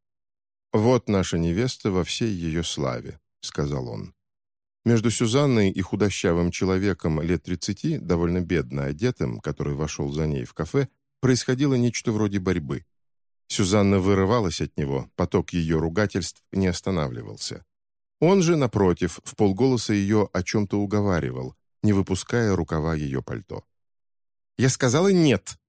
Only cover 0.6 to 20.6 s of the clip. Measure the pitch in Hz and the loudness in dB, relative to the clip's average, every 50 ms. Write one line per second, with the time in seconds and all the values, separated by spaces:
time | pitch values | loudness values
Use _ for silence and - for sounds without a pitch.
0.6 | _ _ - 110 107 120 131 117 - - 104 95 90 - - 85 82 85 85 90 | _ _ 0 2 4 4 4 4 2 2 0 0 2 0 0 0 0 0 0 0
1.6 | 123 127 - - - 110 92 92 85 - - - 120 113 101 87 85 82 78 85 | -2 -2 -4 -4 -2 0 0 0 0 -2 -2 -4 -2 -2 -2 -4 -4 -4 -2 -2
2.6 | 85 - - - 69 65 62 60 62 67 64 - _ _ _ _ - - - - | -4 -4 -4 -4 -4 -4 -4 -6 -10 -12 -16 -18 _ _ _ _ -16 -10 -6 -4
3.6 | 73 71 73 67 64 60 55 104 92 87 _ _ _ _ _ _ _ _ _ _ | -4 -4 -4 -6 -6 -8 -10 -12 -12 -14 _ _ _ _ _ _ _ _ _ _
4.6 | _ _ _ _ _ 113 120 113 107 117 - - 123 113 117 143 147 139 123 110 | _ _ _ _ _ 2 2 4 2 0 0 2 0 2 2 2 4 4 4 4
5.6 | 98 95 - - 90 - - 98 104 101 - - - 95 85 87 85 87 - - | 4 2 2 -2 -4 -4 -2 0 0 0 0 0 0 2 2 2 0 0 -2 -2
6.6 | 98 92 95 92 98 101 87 - - 85 78 78 85 82 90 80 - - 90 - | -2 0 0 0 0 -2 -2 -2 -2 -2 -2 -2 0 -2 -2 -2 -2 -6 -8 -6
7.6 | - 110 98 - - 156 160 - - 85 90 82 85 85 87 90 87 - 87 78 | -4 -6 -6 -4 -4 -4 -4 -4 -2 -2 0 0 2 0 0 -2 -2 0 -2 -2
8.6 | 65 62 67 69 69 69 73 76 107 123 123 - 73 64 57 53 - 76 69 - | -2 -4 -6 -4 -4 -4 -4 -2 -4 -4 -2 -2 -6 -6 -6 -6 -6 -8 -6 -4
9.6 | 73 73 71 69 78 73 - - 73 71 71 78 80 76 73 65 60 - - - | -6 -6 -4 -4 -6 -6 -6 -6 -6 -6 -4 -4 -2 -2 -4 -4 -6 -8 -8 -8
10.6 | 82 - - 139 135 - _ _ _ _ _ _ - 123 131 117 - - 127 127 | -8 -2 -2 -2 -2 -2 _ _ _ _ _ _ 2 2 2 2 2 -2 0 0
11.6 | 151 143 131 123 120 120 - - - 120 107 107 107 101 95 98 90 95 90 87 | 2 2 2 2 2 0 -2 -2 -4 -2 0 0 0 0 -2 -2 0 0 -2 -2
12.6 | 73 65 69 - - _ _ _ _ _ _ _ _ _ _ _ _ _ - - | -2 -6 -8 -8 -8 _ _ _ _ _ _ _ _ _ _ _ _ _ -2 -2
13.6 | 101 90 101 104 101 98 101 95 87 98 101 95 95 92 120 123 82 82 78 - | 0 2 4 4 4 4 4 4 4 4 4 4 4 4 2 2 0 0 -2 -4
14.6 | 80 69 - - 76 69 69 67 64 - _ - 87 82 - 95 82 - - 87 | -6 -6 -4 -6 -4 -2 -2 -4 -6 -6 _ -4 -2 0 0 0 0 0 -2 -2
15.6 | 80 80 82 80 80 82 82 107 107 101 - 98 85 - - _ _ _ - 95 | 0 2 0 0 0 0 0 -2 -2 0 -2 -4 -6 -6 -10 _ _ _ -2 0
16.6 | 95 92 87 - - 98 95 82 73 64 62 58 - - - - - - - - | 0 0 0 -2 -4 -2 -2 -2 -2 -4 -6 -10 -12 -14 -12 -10 -10 -10 -10 -12
17.6 | - _ _ _ _ _ _ _ _ _ _ _ 151 170 196 196 170 165 175 151 | -16 _ _ _ _ _ _ _ _ _ _ _ 4 4 4 4 4 4 4 2
18.6 | 135 117 - 104 98 90 87 - 90 85 - - _ - - - 110 98 95 98 | 2 0 2 2 4 4 2 2 -2 -4 -4 -8 _ -16 0 2 2 2 4 2
19.6 | 127 135 127 113 - - 107 101 98 98 107 107 98 - - 92 90 - - 110 | 2 2 2 0 0 0 0 0 2 2 2 2 2 0 -2 -4 -4 -2 -2 -2